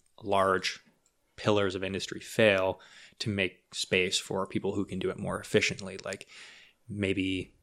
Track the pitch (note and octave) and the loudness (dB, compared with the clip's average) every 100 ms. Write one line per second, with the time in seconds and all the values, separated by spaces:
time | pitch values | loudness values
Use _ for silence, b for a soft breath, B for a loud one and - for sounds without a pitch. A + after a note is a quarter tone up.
0 | _ - G2+ G2 F#2+ F#2+ - - _ _ | _ -12 0 4 4 4 0 -8 _ _
1 | _ _ _ - - G#2 G2 F#2 F#2+ F#2 | _ _ _ -4 2 4 2 0 -4 -4
2 | - - - - A2 G2 F#2+ F#2+ B B | -6 -10 -6 4 6 6 2 -2 B B
3 | B B A2+ G2 F#2 - _ - - F#2+ | B B -4 -2 -2 -4 _ -8 0 2
4 | F#2 - - G2 F#2+ G#2+ G2 G2+ F#2+ F#2 | 2 0 -2 -4 -2 -4 -2 -2 -4 -4
5 | F#2 F2+ F#2 F2+ - G#2+ - - F#2+ F#2+ | -4 -4 -4 -6 0 2 2 -2 -10 -10
6 | - G2 - B B B B B - G2+ | -10 -10 -12 B B B B B -10 -2
7 | G2 G2 F#2 F#2 F2+ _ | 0 2 0 -2 -6 _